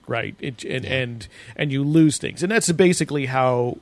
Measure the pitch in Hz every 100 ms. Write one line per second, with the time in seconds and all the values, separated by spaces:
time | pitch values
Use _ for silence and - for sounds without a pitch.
0 | - 117 104 101 147 120 - 131 123 131
1 | 123 117 - - - - 147 135 143 160
2 | 156 - - - 180 233 - 175 185 175
3 | 156 147 127 131 127 123 120 -